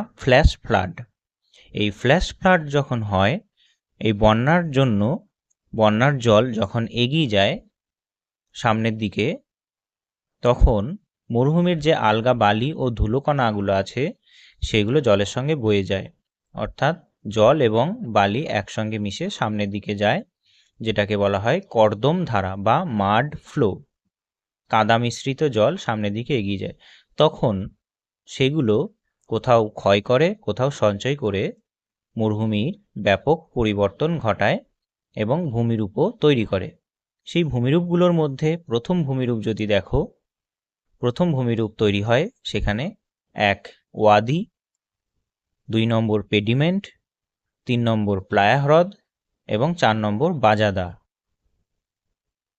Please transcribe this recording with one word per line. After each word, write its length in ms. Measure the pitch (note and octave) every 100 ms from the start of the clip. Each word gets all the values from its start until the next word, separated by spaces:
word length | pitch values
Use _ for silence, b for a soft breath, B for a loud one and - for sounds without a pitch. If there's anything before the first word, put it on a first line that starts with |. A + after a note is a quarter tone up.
| G#3+ -
ফ্ল্যাশ 320 | - B2+ - -
ফ্লাড। 360 | - G#2 F#2+ - A#2+ _ _ _ _ b b
এই 160 | - G#2
ফ্ল্যাশ 340 | - B2 E3 -
ফ্লাড 280 | - F#3+ F3+ D3
যখন 300 | C#3+ C#3 A#2+
হয়, 320 | G#2+ F#2+ G2 F#3 - _ _ _ _ -
এই 120 | A2+
বন্যার 500 | G#2 G#2+ A2 C3 F3 E3+
জন্য, 300 | C3 C3+ G2+ G#2+ G3 _ _ _ _ _
বন্যার 400 | A2+ G#2+ G#2+ C3+ C#3
জল 260 | A#2 G#2+ C3
যখন 300 | A2+ G#2 A#2+ A2+
এগিয়ে 340 | A#2 B2 D#3+ C#3+
যায় 280 | G2+ G2+ G3 - _ _ _ _ _ _ _ _ -
সামনের 400 | A#2+ A2 A2+ A2
দিকে, 300 | G#2+ - A#2+ B3+ _ _ _ _ _ _ _ _ _ _
তখন 400 | B2 B2 - G#2+ A2 G3+ _ _ -
মরুভূমির 500 | A#2+ C3+ E3 F3 E3+
যে 140 | D3 D#3
আলগা 320 | A2 A2 A#2
বালি 360 | B2 G#2 G#2+ C3+
ও 120 | - C3
ধুলোকণাগুলো 800 | G#2+ G#2+ B2+ C#3+ C#3+ A#2 G#2 G2
আছে 300 | G2 G2 - D#3 - _ b b b
সেগুলো 360 | - A2 G#2 A#2
জলের 300 | A#2 G2+ G2+
সঙ্গে 220 | - C#3 D#3
বয়ে 280 | A2 G2+
যায়, 240 | F#2+ F#2+ - _ _ _ _ -
অর্থাৎ 400 | G#2+ - C3+ F3 _ _ A2
জল 300 | G#2+ A2 D#3
এবং 240 | A#2+ A2 D3 B3 C3+
বালি 320 | G#2+ G2+ A2 D#3+
একসঙ্গে 460 | G#2+ - - A2 A2
মিশে 260 | G#2 - F3+
সামনের 400 | - A#2 G#2+ G2+
দিকে 240 | G2+ G2+ G#2
যায়, 260 | G#2 D#3+ - _ _ _ _ -
যেটাকে 360 | A2 G#2 G2+ G#2
বলা 220 | G2+ G2
হয় 200 | A2 F3 -
কর্দম 480 | A2+ G#2+ G#2 C3 F3+ D3
ধারা 280 | G#2 F#2 F#2+
বা 200 | G2 C3+ F#3
মাড 340 | G#2+ G2 G#2+ D3 -
ফ্লো। 280 | - D#3 A2 F2+ - _ _ _ _ _ _ _ -
কাদা 240 | A2+ G#2+ A#2
মিশ্রিত 440 | A#2+ - C3+ C3+ D3+
জল 260 | A2 A2+ F#3+
সামনের 360 | - A2 G#2
দিকে 200 | G#2 B2 C3
এগিয়ে 260 | G2 G2
যায়, 120 | G2 - b b b -
তখন 360 | D3+ - C3+ G2 G2 - _ _ _ _ -
সেগুলো 460 | - C3+ D#3 A#2 G#2+ G3+ _ _ _ -
কোথাও 320 | A2 - A#2 G#2+
ক্ষয় 300 | - G2 G2+
করে, 260 | - B2+ E3+ G#3+
কোথাও 280 | - G2+ C3+
সঞ্চয় 440 | - G#2+ G2+ B2+ C#3+
করে 280 | G#2+ G2 D3 - _ _ _ _ _ A2+
মরুভূমির 580 | A2 G#2+ A2 G#2 C3 - _ -
ব্যাপক 400 | G#2 G2 - E3+ -
পরিবর্তন 580 | C3 A2 G2+ G2+ - D#3 D#3+
ঘটায় 400 | A2 F#2 G#2 F#3 - _ _ _ _ -
এবং 220 | G#2+ D3+ E3+
ভূমিরূপও 560 | A2+ A#2 A2+ G#2 - F3+ -
তৈরি 240 | D3+ C3 G#2
করে। 240 | F#2+ F2 - _ _ _ _ -
সেই 160 | E3
ভূমিরূপগুলোর 720 | D#3+ B2 B2 E3 F3 E3+ F3+
মধ্যে 360 | E3+ D3+ C3 D#3 E3+ -
প্রথম 300 | A#2 - F3+
ভূমিরূপ 340 | C#3 C3+ B2 A#2
যদি 240 | G2+ G#2+ G#2+
দেখো, 320 | G2+ - C3 G#3 _ _ _ _ _ _ _ _ -
প্রথম 260 | B2 B2 F3+
ভূমিরূপ 360 | C3+ A#2+ A2+ G#2+ -
তৈরি 240 | G#2+ G2+
হয় 240 | G#2+ A#2+ G3 -
সেখানে 420 | - G#2+ - G#2 E3+ - _ _ _ -
এক 240 | G#2 G2 - - _ -
ওয়াদি, 440 | G#2+ G#2 A2+ D#3 A3+ _ _ _ _ _ _ _ _ _ _ _ -
দুই 140 | A2 A2+
নম্বর 340 | A2+ A2+ G#2+
পেডিমেন্ট, 600 | F#2+ G#2+ G#2 B2+ D#3+ G3 - _ _ _ _ _ _ _ -
তিন 120 | B2
নম্বর 340 | A#2 A2 G#2 G2
প্লায়া 380 | - G#2 G2+ C3+
হ্রদ 280 | C#3 D#3 F3+ - _ _ _ _ -
এবং 200 | G#2+ D3+ E3+
চার 200 | A#2+ A2
নম্বর 340 | G#2+ G#2 D#3+ D#3+
বাজাদা। 480 | A2 G#2+ G#2+ F#2+ F2+ - _ _ _ _ _ _ _ _ _ _ _ _ _ _ _